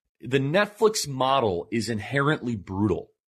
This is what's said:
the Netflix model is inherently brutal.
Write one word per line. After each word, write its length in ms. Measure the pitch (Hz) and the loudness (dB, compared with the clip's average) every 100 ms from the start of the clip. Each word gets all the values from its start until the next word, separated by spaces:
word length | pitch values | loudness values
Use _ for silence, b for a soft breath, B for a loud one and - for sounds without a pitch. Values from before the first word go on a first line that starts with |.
| _ _ | _ _
the 200 | - 131 | -2 -2
Netflix 680 | 135 180 208 - 214 220 147 | 2 0 0 2 2 2 -4
model 600 | 131 131 135 113 87 - | -2 2 4 2 0 -2
is 160 | 117 110 | -4 -2
inherently 680 | 107 - 139 143 156 120 110 | -4 -2 0 2 0 -2 -6
brutal. 560 | 85 95 104 82 - _ | -4 0 2 0 -4 _